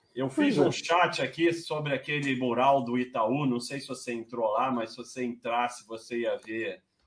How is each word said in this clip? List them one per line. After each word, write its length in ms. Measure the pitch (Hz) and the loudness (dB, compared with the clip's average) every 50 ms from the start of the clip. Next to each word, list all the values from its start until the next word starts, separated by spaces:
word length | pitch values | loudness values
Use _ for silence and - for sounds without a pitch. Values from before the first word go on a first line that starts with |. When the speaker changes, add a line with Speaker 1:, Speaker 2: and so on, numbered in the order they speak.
| _ _ _ | _ _ _
Speaker 1:
Eu 140 | 120 135 135 | -4 -4 -2
fiz 240 | - - 294 285 233 | 2 2 4 4 6
Speaker 2:
Pois 40 | 151 | 6
é. 100 | 143 160 | 4 4
Speaker 1:
um 40 | - | 2
chat 480 | - - - 165 180 175 165 - - | 0 0 2 4 4 4 4 2 0
aqui 320 | 139 135 - - 165 170 165 | -4 -4 0 2 2 2 2
sobre 400 | 165 - - 160 151 151 147 139 | 0 -4 -6 -4 -4 -2 -2 -2
aquele 440 | 127 - - 151 147 143 139 131 | -2 -2 -4 -4 -2 0 0 0
mural 480 | 123 131 123 117 120 127 139 143 139 123 | 0 0 0 2 4 4 6 6 4 4
do 120 | 120 120 | 2 0
Itaú. 480 | 123 123 123 - 127 110 110 127 147 147 | 0 0 0 0 0 2 2 2 2 2
Não 140 | 131 120 120 | 2 0 0
sei 220 | 120 - 147 139 | -2 -6 -8 -10
se 80 | 135 - | -8 -8
você 240 | 131 - - - 120 | -10 -10 -8 -8 -8
entrou 360 | 117 113 113 123 117 113 107 104 | -8 -8 -8 -4 -2 0 0 2
lá, 180 | 113 127 131 | 2 2 0
mas 200 | 123 120 113 110 - | 0 -2 -2 -6 -8
se 40 | - | -12
você 260 | 120 - - 131 127 | -14 -12 -8 -6 -4
entrasse, 600 | 120 117 120 - 120 117 120 120 120 - - 107 | -4 -6 -6 -6 -2 0 0 0 0 -2 -8 -12
você 340 | 107 113 113 - - 123 120 | -14 -14 -14 -10 -6 -4 -2
ia 180 | 117 110 104 98 | -2 -2 -2 -4
ver, 420 | - 110 110 113 110 101 92 90 _ _ _ _ _ | -4 -6 -6 -6 -6 -6 -8 -10 _ _ _ _ _